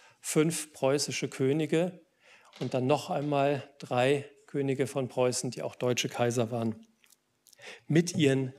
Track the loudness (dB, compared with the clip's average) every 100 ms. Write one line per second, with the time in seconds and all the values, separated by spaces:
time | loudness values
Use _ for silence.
0 | -20 _ -2 2 2 0 -8 -2 0 0
1 | -2 -4 -6 0 0 2 2 0 0 -6
2 | _ _ _ -20 -20 -10 -4 0 2 2
3 | 0 -4 0 2 2 0 -6 -16 -2 2
4 | 4 2 -2 -18 -8 -2 0 0 -2 -2
5 | -4 0 0 0 -4 -6 -10 -2 0 0
6 | -2 0 0 2 0 -2 -2 -4 -14 _
7 | _ _ _ _ _ -20 -20 -14 0 2
8 | 2 2 2 2 0